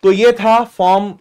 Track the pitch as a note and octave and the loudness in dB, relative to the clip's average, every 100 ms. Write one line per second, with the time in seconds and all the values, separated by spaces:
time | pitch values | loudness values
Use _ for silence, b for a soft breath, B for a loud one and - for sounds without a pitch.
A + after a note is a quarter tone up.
0 | F#3+ F#3+ A#3 A#3 G#3+ A3+ A#3 _ F#3 F#3+ | 0 2 0 0 0 0 -2 _ -2 0
1 | G3+ F3+ | -4 -14